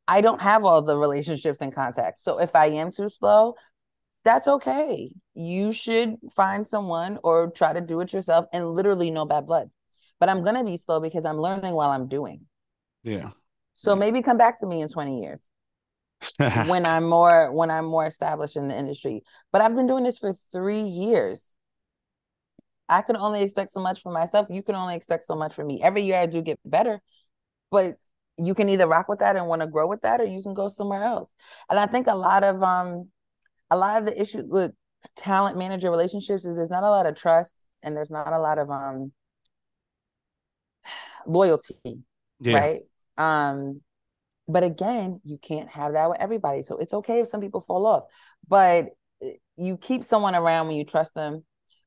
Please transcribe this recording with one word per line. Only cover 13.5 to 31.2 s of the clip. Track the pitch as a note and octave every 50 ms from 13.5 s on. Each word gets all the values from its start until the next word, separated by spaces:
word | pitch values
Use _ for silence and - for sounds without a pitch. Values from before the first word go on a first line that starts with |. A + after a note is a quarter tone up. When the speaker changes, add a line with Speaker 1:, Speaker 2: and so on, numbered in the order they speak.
| _ _ _ _ _
Speaker 1:
So | - - G#3 G3+
Speaker 2:
Yeah. | F#3+
Speaker 1:
maybe | G#3 G#3+ A3+ C4
come | A#3 C#4 A#3+
back | A3+ A#3 A#3 A#3+ -
to | G#3+
me | F#3+ F3 E3
in | D3+ D3+
twenty | - E3 D3 C#3 C3+ A#2+ F#2+
years | C#2+ - - _ _ _ _ _ _ _ _ _ _ _ _ _ _ _ _ - - -
Speaker 2:
<laughs> | - C#3+ B2 G2 A#2 A2+
Speaker 1:
when | E3 F3+ F3+ F3
I'm | E3 E3 E3 E3
more, | E3 E3+ E3+ E3+ F3 E3+ E3 D#3+ C3 C#3
when | D#3+ E3 D#3+
I'm | D#3+ D#3+ D#3+
more | D#3+ D#3+ D#3+ D#3
established | D#3+ - - F3+ D#3 D#3 D3+ D3+ C#3+ -
in | D3+ C#3
the | C#3 B2+
industry. | A#2 C#3+ C3+ C#3+ - - C#3 A2 G#2 - _ _ _ _ _
But | - G3
I've | G#3+ A3+ A#3
been | B3+ B3+
doing | B3 C4 C4 B3
this | B3 A#3 -
for | - G3 F#3 - _ _
three | - F3+ F#3 G3 G#3 G#3+ G#3+
years. | G3+ F3 F3 G3 A3+ A#3 E3+ A2 F#2 G2+ - - - - _ _ _ _ _ _ _ _ _ _ _ _ _ _ _ _ _ _ _ _ _ _ _ _ _ _ -
I | E3 F#3
can | G#3+ - A3+
only | G3+ G3+ G#3+ G#3+ G#3
expect | G3+ G3 G3+ G3+ G3 G3
so | - G3
much | F#3 F#3 F#3 -
for | - F#3
myself. | F3 E3 E3+ F3 - G#3 G#3 -
You | F3 G3
can | G3+ - G3
only | F#3+ F#3 F3+ F3
expect | E3+ - - E3+ E3 -
so | - E3
much | D#3 D#3 D#3 -
from | - D3+
me. | D3 C3+ -
Every | - F3 G3 G#3 G#3
year | F#3+ F#3 F3+
I | F3
do | E3+ E3 E3
get | D#3+ D#3+ C#3+ - -
better, | - C#3 E3+ A3+ B3 G#3+ G3+ - _ _ _ _ _ _ _ _ _ _ _ _ _
but | - G3+ F#3 F3+ - - _ _ _ _ _ _ _
you | - E3 F3 F#3+
can | A3+ G#3 G3+
either | G3 F#3+ F3+
rock | D#3+ D#3+ E3+ F#3 -
with | G#3 G3+
that | G#3 G3+ G3
and | F#3+ F3
wanna | E3+ E3 E3 D#3+
grow | D#3 D3+ D#3 D#3
with | F3 G#3 A3+
that, | - G#3 A#3 A#3+
or | A#3
you | G3 F#3 F#3+ G3
can | G3+ F#3+
go | G3+ G3
somewhere | G3+ G3 - G3+ G3+ G3+ G3
else. | G3+ A#3+ A#3 -